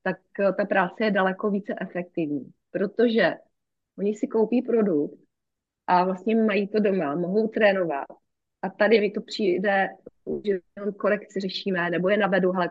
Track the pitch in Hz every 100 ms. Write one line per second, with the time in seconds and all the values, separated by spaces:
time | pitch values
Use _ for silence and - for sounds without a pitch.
0 | 190 185 _ - 196 190 202 196 180 -
1 | 220 202 190 185 214 202 190 - 190 180
2 | 180 - 156 147 - _ _ 180 202 202
3 | 233 220 170 - _ _ _ _ _ -
4 | 202 214 254 226 214 240 262 226 202 151
5 | 151 - _ _ _ _ _ _ - 180
6 | 185 185 - 226 220 202 202 214 208 190
7 | 147 160 175 202 214 226 208 190 170 139
8 | - - _ _ _ _ 196 - 208 220
9 | 202 214 220 - 202 175 202 196 190 -
10 | - _ - - 208 190 _ - 208 202
11 | 208 208 - 196 190 - 196 180 175 170
12 | 180 208 196 190 185 185 170